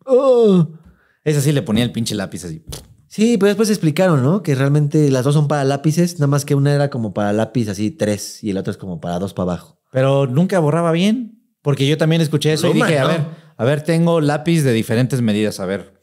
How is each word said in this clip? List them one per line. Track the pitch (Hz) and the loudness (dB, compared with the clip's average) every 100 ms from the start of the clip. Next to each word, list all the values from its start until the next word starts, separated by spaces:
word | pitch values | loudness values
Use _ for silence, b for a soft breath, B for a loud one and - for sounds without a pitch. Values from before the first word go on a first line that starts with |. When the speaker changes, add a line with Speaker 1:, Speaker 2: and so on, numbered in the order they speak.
Speaker 1:
Oh. | 262 254 269 240 214 185 156 B B B B B | 0 2 4 4 6 4 2 B B B B B
Speaker 2:
Esa | 151 147 | -2 0
sí | 135 | 2
le | 139 | 0
ponía | 110 107 | 0 0
el | 120 | 0
pinche | 117 117 | -4 -4
lápiz | 104 92 90 | -4 -6 -10
así. | 85 80 - - - - _ | -12 -14 -14 -18 -18 -20 _
Speaker 1:
Sí, | - 226 226 | -2 0 4
pero | 202 | 2
después | 202 214 | 2 0
explicaron, | 208 160 147 185 143 | 0 0 2 2 2
¿no? | 127 202 | 2 0
Que | - | 0
realmente | 127 139 151 143 156 147 | 0 2 2 2 2 2
las | 131 | 2
dos | 131 | 2
son | 151 143 | 2 2
para | 147 | 0
lápices, | 135 139 160 160 175 | 0 0 0 0 -2
nada | 175 143 | -2 0
más | 143 | 0
que | 135 | 0
una | 139 143 | 0 2
era | 143 143 | 2 0
como | 120 107 | -2 -6
para | 104 104 | -2 0
lápiz | 104 110 123 107 | 0 0 -2 -4
así | 95 107 | -4 -4
tres | - 104 101 - - | -2 -2 -2 -8 -8
y | 107 | -6
el | 95 | -4
otro | 95 | -6
es | 98 | -8
como | 95 85 | -10 -8
para | 87 87 | -6 -6
dos | 95 | -6
para | 92 90 | -4 -4
abajo. | 85 - _ _ | -4 -10 _ _
Speaker 2:
Pero | 131 135 139 135 | -2 0 2 0
nunca | 131 185 190 | 0 0 0
borraba | 147 160 170 | 0 0 0
bien, | 165 202 254 220 - _ _ | 0 0 -2 -6 -16 _ _
porque | 147 135 | -4 0
yo | 139 156 | 0 0
también | 160 165 | 2 2
escuché | 147 151 151 | 0 0 0
eso | 156 175 | 0 0
y | |
Speaker 1:
Pluma, | 220 202 | 2 2
Speaker 2:
dije, | 147 | 0
a | |
Speaker 1:
¿no? | 131 | 0
Speaker 2:
ver, | 170 147 B B - | -2 -4 B B -4
a | |
ver, | 117 147 | -2 0
tengo | 147 165 170 170 | 0 0 2 2
lápiz | 147 147 160 170 | 0 0 0 0
de | 135 | 2
diferentes | 113 107 113 127 131 | 0 0 0 0 0
medidas, | 117 104 107 104 | 0 0 -2 -4
a | |
ver, | 95 98 - _ | -6 -6 -8 _